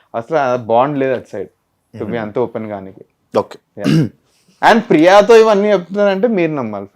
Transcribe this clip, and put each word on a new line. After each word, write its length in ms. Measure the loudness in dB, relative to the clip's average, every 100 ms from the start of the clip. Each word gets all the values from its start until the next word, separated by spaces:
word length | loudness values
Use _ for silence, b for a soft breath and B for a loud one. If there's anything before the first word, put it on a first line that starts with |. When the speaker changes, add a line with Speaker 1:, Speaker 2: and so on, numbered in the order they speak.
| _ -12
Speaker 1:
అసలు 220 | -4 -2
ఆ 180 | -2 -4
బాండ్ 420 | -2 0 0 -2
లేదు 160 | -4
అటు 160 | -4 -8
సైడ్ 180 | -12 -14 _ _ _ _ -14
to 60 |
be 60 | -10
Speaker 2:
Hmm. 100 | -8
Speaker 1:
అంత 200 | -8 -6
ఓపెన్ 260 | -6 -8 -10
గానికి. 400 | -12 -14 -20 -20 _ _ -4
Speaker 2:
ఓకే. 420 | -4 -12 _ -8
Speaker 1:
Yeah. 240 | -2 0 -2 -8 _ _ _ _ 2
And 80 | 2
ప్రియాతో 560 | 2 2 6 6 6 6
ఇవన్నీ 360 | 6 2 2
చెప్తున్నానంటే 560 | -2 -2 -2 -2 0 -2
మీరు 240 | 0 -2
నమ్మాలి 340 | -4 -8 -10 -12